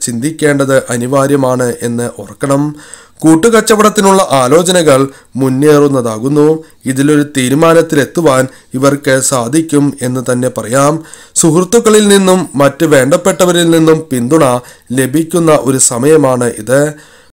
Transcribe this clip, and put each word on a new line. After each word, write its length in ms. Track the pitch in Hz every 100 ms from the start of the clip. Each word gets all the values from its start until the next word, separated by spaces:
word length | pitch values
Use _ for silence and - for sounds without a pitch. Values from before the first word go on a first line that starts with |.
ചിന്തിക്കേണ്ടത് 800 | - 117 143 156 151 143 135 135 -
അനിവാര്യമാണ് 840 | 123 120 139 135 143 127 127 123 117
എന്ന് 280 | 120 117 120 -
ഓർക്കണം. 440 | 101 104 139 139 151 147 - - - -
കൂട്ടുകച്ചവടത്തിനുള്ള 1120 | 160 160 233 220 214 208 208 214 196 190 165
ആലോചനകൾ 800 | 135 123 156 175 180 151 135 135 - _ 120
മുന്നേറുന്നതാകുന്നു. 1300 | 135 131 151 147 143 135 117 110 135 147 151 160 - _ 131
ഇതിലൊരു 380 | 131 143 147 147 139
തീരുമാനത്തിലെത്തുവാൻ 1120 | 127 143 165 165 165 147 165 - 156 131 131 - _
ഇവർക്ക് 460 | - 139 139 143 131
സാധിക്കും 720 | - 135 117 160 131 143 143 -
എന്ന് 300 | 127 127 123
തന്നെ 160 | 123 127
പറയാം. 560 | 117 107 131 143 160 - - -
സുഹൃത്തുക്കളിൽ 760 | - 165 156 180 233 220 214 208
നിന്നും 400 | 196 185 185 165
മറ്റ് 320 | 135 139 135 160
വേണ്ടപ്പെട്ടവരിൽ 840 | 143 131 175 185 175 180 175 170
നിന്നും 340 | 165 160 160 156
പിന്തുണ 500 | 127 120 160 135 123 - - -
ലഭിക്കുന്ന 640 | 127 127 147 165 175 165 147
ഒരു 160 | 120 131
സമയമാണ് 720 | - 120 139 156 135 127 120 -
ഇത്. 340 | 107 135 151 151 - - _